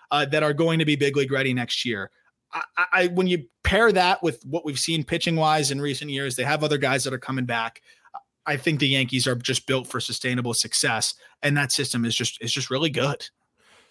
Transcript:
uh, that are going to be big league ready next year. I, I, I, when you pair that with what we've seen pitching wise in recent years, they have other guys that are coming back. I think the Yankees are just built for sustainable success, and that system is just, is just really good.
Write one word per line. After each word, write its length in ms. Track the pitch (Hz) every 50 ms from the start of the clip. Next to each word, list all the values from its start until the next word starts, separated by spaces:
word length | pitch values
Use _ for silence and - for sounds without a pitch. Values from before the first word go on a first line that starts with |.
| _ -
uh, 160 | 143 147 147
that 160 | 139 143 156
are 100 | 151 151
going 260 | 147 143 165 165 165 165
to 60 | 160
be 100 | 147 147
big 220 | 139 143 139 135
league 160 | 143 139 131
ready 220 | 135 131 135 131 127
next 320 | 123 120 117 - - -
year. 240 | 123 117 98 95 - _ _ _ _ _ _ _ _
I, 100 | - - - - -
I, 80 | - 180 -
I, 140 | - 185 180
when 220 | 180 175 180 185 185
you 180 | 180 175 135 - _ _
pair 300 | - - 190 202 226 233
that 300 | 196 185 180 180 196 -
with 220 | - 165 135 - -
what 220 | 135 139 170 170
we've 120 | 156 139 131
seen 260 | - - 165 160 147
pitching 320 | - 170 170 - 170 165
wise 340 | 160 156 156 156 156 147 135
in 100 | 139 139
recent 300 | 143 147 135 131 151 147
years, 260 | 139 135 139 135 131
they 60 | - 123
have 200 | 139 147 151 151
other 140 | 151 151 143
guys 260 | 139 131 131 139 127
that 100 | 135 131
are 40 | 123
coming 280 | - - 131 131 127
back. 340 | 120 120 117 113 113 - - _ _ - _ _ - - - _ _ _ _ -
I 100 | 160 147
think 240 | 135 - 175 151 135
the 80 | 147 135
Yankees 400 | 135 135 131 127 131 127 123 135
are 80 | 123
just 300 | 120 120 - 131 127 -
built 200 | - 131 131 123
for 140 | - - 127
sustainable 540 | - - 117 - - 127 123 123 123 120 113
success, 600 | - - 110 - - - 139 117 110 - - - - - - _ -
and 140 | - 143 143
that 140 | 147 143 135
system 340 | - - 135 120 - 123 117
is 120 | 117 110
just, 260 | - 117 - - -
is 100 | - 120
just 180 | - 139 127 -
really 200 | 131 135 160 160
good. 380 | 131 131 123 143 143 - - - _ _ _ _ _ _ _ _ _ _ _ _